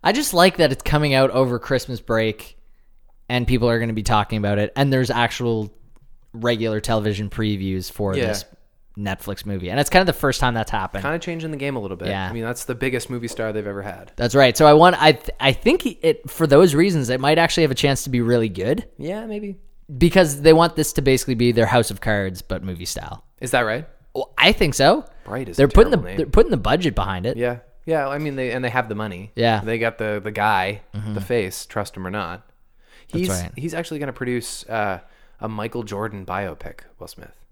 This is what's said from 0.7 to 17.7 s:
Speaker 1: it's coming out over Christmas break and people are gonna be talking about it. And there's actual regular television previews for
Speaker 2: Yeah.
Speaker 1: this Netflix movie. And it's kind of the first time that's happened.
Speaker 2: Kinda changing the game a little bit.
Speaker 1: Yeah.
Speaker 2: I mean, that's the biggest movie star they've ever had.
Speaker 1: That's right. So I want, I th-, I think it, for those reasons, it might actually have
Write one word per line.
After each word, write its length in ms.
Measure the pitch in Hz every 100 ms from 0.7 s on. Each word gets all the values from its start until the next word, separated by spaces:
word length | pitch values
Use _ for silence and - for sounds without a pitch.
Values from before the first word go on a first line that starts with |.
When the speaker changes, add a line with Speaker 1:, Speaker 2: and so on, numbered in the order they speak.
Speaker 1:
it's 120 | 131
coming 300 | - 151 151
out 180 | 135 135
over 260 | 127 131 120
Christmas 400 | - 131 - 123
break 580 | - 113 110 107 - - - - _ - - _ _
and 200 | 123 120
people 200 | 123 120
are 100 | 117
gonna 140 | 117
be 100 | 110
talking 340 | 101 110 101 110
about 220 | 104 104
it. 120 | 104 -
And 180 | 139
there's 160 | 131 127
actual 640 | 120 117 - 117 113 107 - - - - - _
regular 460 | 113 120 117 113 107
television 500 | - 110 107 101 104
previews 640 | - 110 101 95 95 90
for 240 | - 104 95
Speaker 2:
Yeah. 120 | 117
Speaker 1:
this 180 | 101 - - _ _ _ -
Netflix 480 | 104 95 - 98 104
movie. 240 | 98 90
And 80 | 120
it's 100 | 143
kind 120 | 185
of 60 | 190
the 60 | -
first 220 | 143 127
time 140 | 127
that's 180 | 117 110
happened. 320 | 110 95 101
Speaker 2:
Kinda 160 | 131 165
changing 320 | 170 165 160
the 60 | 147
game 180 | 139 131
a 40 |
little 180 | 98 90
bit. 120 | 90
Speaker 1:
Yeah. 200 | 98 92
Speaker 2:
I 40 |
mean, 100 | 117
that's 220 | 113 120 -
the 100 | 120
biggest 340 | 131 127 -
movie 180 | 123 117
star 240 | - 110
they've 140 | 107 104
ever 160 | 101
had. 300 | 98 92 - -
Speaker 1:
That's 200 | 120 127
right. 200 | 131 -
So 120 | 156
I 60 |
want, 280 | 151 175 175
I 120 | 151
th-, 180 | 156 - -
I 120 | 139
think 340 | 135 220 359 254 -
it, 260 | 160 151 -
for 160 | - 160
those 280 | 139 180 143
reasons, 340 | 196 160 120
it 100 | 127
might 180 | 139 160
actually 240 | 165 -
have 80 | 156